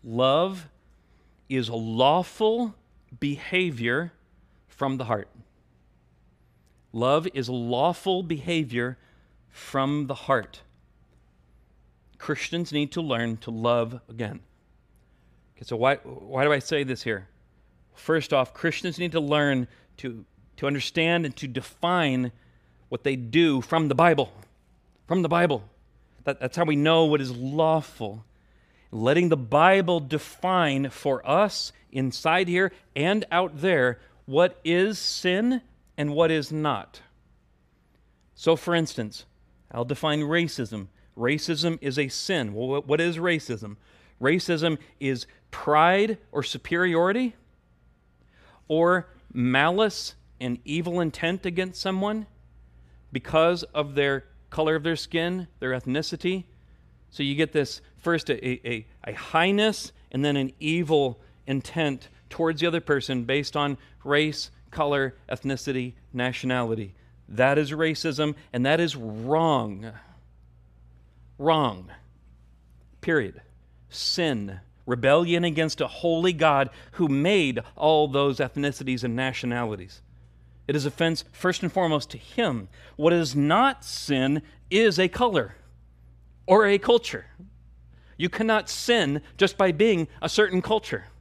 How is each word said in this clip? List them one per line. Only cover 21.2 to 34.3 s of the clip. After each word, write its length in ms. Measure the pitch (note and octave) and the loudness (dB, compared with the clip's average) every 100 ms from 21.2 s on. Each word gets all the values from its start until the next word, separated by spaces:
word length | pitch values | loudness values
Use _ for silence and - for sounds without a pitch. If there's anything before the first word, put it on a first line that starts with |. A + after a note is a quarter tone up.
| D#3 | -2
and 100 | - | -8
to 120 | C#3 | -10
define 840 | B2 - - E3+ F3+ D3+ B2+ B2 - _ _ _ _ _ | -10 -12 -6 0 2 2 0 -4 -8 _ _ _ _ _
what 140 | B2+ | -4
they 120 | C#3+ C3+ | -2 -4
do 460 | A#2 C#3+ E3+ C3+ | 0 4 4 2
from 260 | A2+ E3 D#3 | 0 0 2
the 80 | C3 | 4
Bible. 360 | E3+ D3 B2+ - - _ _ _ _ _ - | 4 4 0 -6 -20 _ _ _ _ _ -2
From 140 | F#3+ | 0
the 80 | E3 | 2
Bible. 340 | E3+ F#3+ B2+ G2+ _ _ _ _ _ | 2 2 0 -6 _ _ _ _ _
That, 160 | - C#3 | -6 -4
that's 180 | C3 - | -6 -2
how 80 | E3 | 0
we 100 | D3 | 2
know 300 | D3+ E3 D#3+ | 4 6 6
what 160 | D3+ | 4
is 140 | C3 A#2+ | 0 -6
lawful. 880 | C3 D3+ D#3+ D#3+ - - A2 A2 A2 _ _ _ _ _ _ | -6 0 2 2 -2 -10 -10 -10 -18 _ _ _ _ _ _
Letting 380 | A2 A#2 D#3 F3 | -2 2 4 4
the 80 | D#3 | 0
Bible 640 | A#2 C#3+ E3+ G3 F3+ E3+ | 2 6 6 6 4 0
define 880 | C#3 D3+ - - F3+ F#3 D#3+ C3+ C#3 | -2 -6 -6 -6 0 2 2 0 -2
for 380 | - D3 C3 - | -4 -2 -2 2
us 440 | D#3 G#3 - - - _ | 2 2 -2 -10 -14 _
inside 560 | C3+ C3 - D#3+ F3 F#3 | -4 -4 -2 0 2 2
here 240 | F3 F#3+ - _ - | 2 0 -2 _ -2
and 300 | D#3 G#3 - | 0 0 0
out 280 | E3+ F#3 D3+ | 0 0 -2
there 380 | F3 E3 B2 A#2 - _ | 2 4 2 0 -12 _
what 340 | - | -2